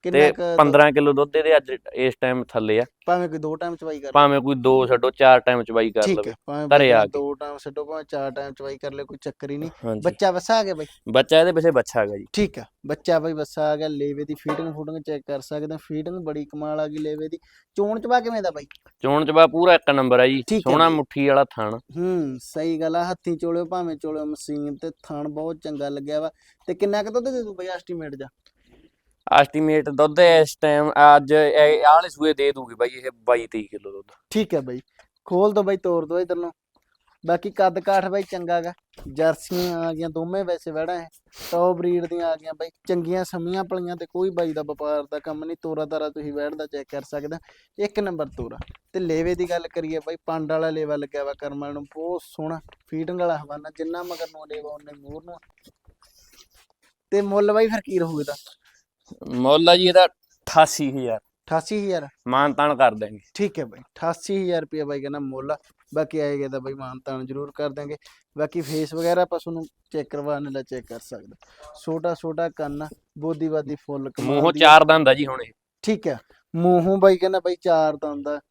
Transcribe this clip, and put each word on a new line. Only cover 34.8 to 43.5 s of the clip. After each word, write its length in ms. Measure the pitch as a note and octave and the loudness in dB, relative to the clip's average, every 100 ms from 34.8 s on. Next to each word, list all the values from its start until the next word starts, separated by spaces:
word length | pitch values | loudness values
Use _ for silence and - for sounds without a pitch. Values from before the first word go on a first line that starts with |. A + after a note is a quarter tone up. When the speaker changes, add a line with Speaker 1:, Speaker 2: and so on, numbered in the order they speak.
| _ _ _ _ | _ _ _ _
Speaker 1:
ਖੋਲ 280 | - F3+ G#3 | -4 0 2
ਦੋ 100 | G3+ | 2
ਬਾਈ, 140 | G3 F#3+ | 0 -2
ਤੋਰ 300 | F#3 E3+ D#3 | -2 -2 -2
ਦੋ 120 | F3 | -4
ਇੱਧਰ 160 | F3+ F3 | -4 -4
ਨੂੰ। 160 | E3+ - _ _ _ _ _ _ E3 | -6 -12 _ _ _ _ _ _ -4
ਬਾਕੀ 240 | E3+ G#3 | -4 -4
ਕੱਦ 300 | G3 F#3+ F3+ | 0 0 0
ਕਾਠ 240 | F#3 G3 | 0 0
ਬਾਈ 180 | F#3 G3 | 0 -4
ਚੰਗਾ 380 | F#3+ F#3 E3+ F3 | -4 -8 -4 -4
ਗਾ, 120 | E3+ F3+ _ _ - | -4 -14 _ _ -16
ਜਰਸੀਆਂ 680 | C3+ D#3+ D#3 - F3+ F3+ E3+ | 0 0 0 -4 -4 -2 -4
ਆ 140 | E3 | -6
ਗਈਆਂ 180 | D#3 E3 | -6 -8
ਦੋਵੇਂ 340 | D#3+ E3 F#3+ | -6 -6 -6
ਵੈਸੇ 260 | F3+ E3+ - | -4 -6 -6
ਵੈੜਾਂ 300 | D#3 E3 F3 | -6 -6 -6
ਇਹ, 60 | E3 _ _ - - | -10 _ _ -20 -6
ਟੌਪ 260 | E3+ F3+ F3 | 0 2 2
ਬਰੀਡ 300 | F3 F3 E3+ | 0 0 -2
ਦੀਆਂ 200 | E3+ E3+ | -4 -4
ਆ 100 | D#3+ | -4
ਗਈਆਂ 180 | D#3 | -8
ਬਾਈ, 160 | D#3 E3 _ - | -12 -12 _ -4
ਚੰਗੀਆਂ 360 | F3+ E3 F#3 | -4 -2 -4
ਸਮੀਆਂ 400 | F3+ F3+ E3+ | -4 -6 -6